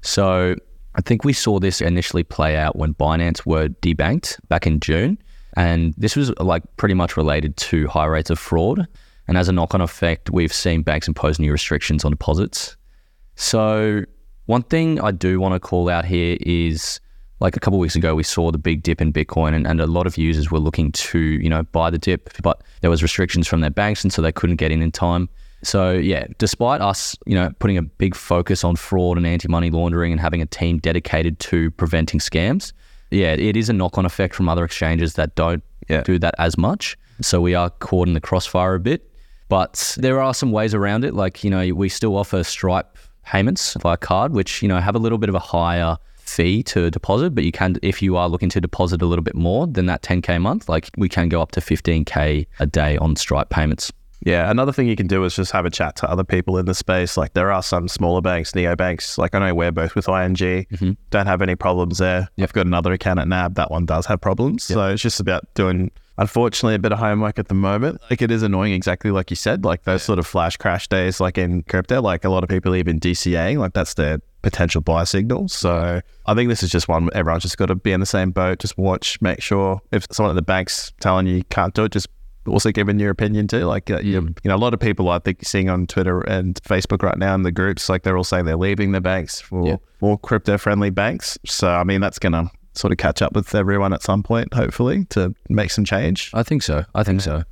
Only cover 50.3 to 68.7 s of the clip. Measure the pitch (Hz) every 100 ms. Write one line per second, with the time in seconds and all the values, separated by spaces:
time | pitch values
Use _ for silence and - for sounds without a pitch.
50.3 | 87 92 220 - 82 - - 95 - 85
51.3 | 82 80 - - 80 - 80 76 - 76
52.3 | 76 73 - 76 80 76 73 78 73 -
53.3 | 71 73 - 76 - - - - - -
54.3 | 87 85 110 135 135 123 107 92 95 92
55.3 | - 92 98 87 - 80 - - 90 92
56.3 | 92 90 92 92 90 - 92 87 - 73
57.3 | - 95 98 - 90 87 - 87 90 90
58.3 | 87 80 95 87 85 90 85 - - 85
59.3 | 101 98 85 85 82 98 - 95 95 92
60.3 | 92 92 92 92 90 92 101 - 107 98
61.3 | 92 92 90 90 90 87 90 92 90 92
62.3 | - 95 - 90 87 87 92 - 90 87
63.3 | 92 87 92 85 85 85 80 85 98 104
64.3 | 95 127 220 - 151 98 101 120 - 95
65.3 | 90 - - 95 92 90 - _ - 101
66.3 | - 120 - 120 107 104 104 113 104 107
67.3 | 107 104 95 98 104 139 - 113 123 120
68.3 | 113 110 95 101